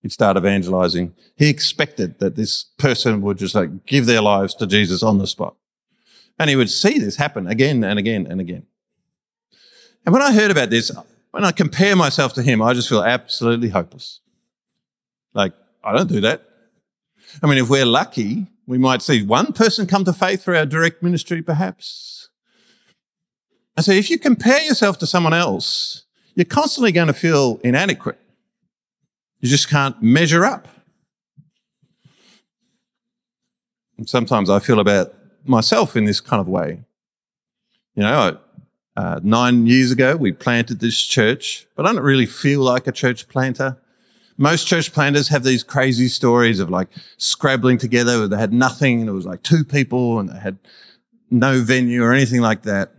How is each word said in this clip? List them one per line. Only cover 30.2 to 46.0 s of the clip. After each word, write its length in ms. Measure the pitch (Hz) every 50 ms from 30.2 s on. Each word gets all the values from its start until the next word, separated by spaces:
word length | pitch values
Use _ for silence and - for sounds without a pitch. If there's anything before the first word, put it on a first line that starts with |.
| 170 156 160 170 185
up. 240 | 240 269 - _ - _ _ _ _ _ _ _ _ _ _ _ _ _ _ _ _ _ _ _ _ _ _ _ _ _ _ _ _ _ _ _ _ _ _ _ _ _ _ _ _ _ _ _ _ _ _ _ _ _ _ _ _ _ _ _ _ _ _ _ _ _ _ _ _ _
And 100 | - 113
sometimes 420 | - - 123 233 - 131 110 101 90
I 100 | 98 101
feel 200 | - - 123 107
about 340 | 101 101 101 98 90 - - _ _ _ _ _ _
myself 540 | - 131 113 113 - - 233 214 - -
in 80 | 120 107
this 160 | 104 98 -
kind 180 | - - - 104
of 80 | 95
way. 380 | 87 92 90 82 76 82 - 117 _ _ _ _ _ _ _ _ _ _ _ _ _ _ _ _ _ _ _ _ _ _
You 80 | - 101
know, 360 | 104 131 151 110 90 80 - _ _ _ - _ _ _ _ _ _ _
I, 60 | 104
uh, 180 | 101 87 85 73
nine 440 | 82 101 113 117 123 123 123 120 113
years 260 | 117 123 131 131 123
ago, 240 | 131 120 131 131 151
we 160 | 165 147 -
planted 480 | 165 - - 131 120 117 117 117 123 -
this 220 | - 117 107 -
church, 640 | - - - 135 110 107 127 139 - - - - - _ _
but 100 | - 147
I 60 | 190
don't 120 | 233 190 135
really 240 | 143 135 131 120
feel 340 | 107 - - - 143 143 143
like 260 | 135 131 123 127 -
a 60 | - 120
church 340 | - - 127 123 - -
planter. 500 | _ _ 135 131 131 123 - 135 135 131 _ _ _ _ _ _ _ _ _ _ _ _
Most 280 | - 139 147 165 160 -
church 280 | - 185 165 156 - -
planters 340 | 151 147 143 143 147 135 -
have 140 | 151 143 123
these 200 | 131 131 120 -
crazy 440 | - - 139 131 135 127 117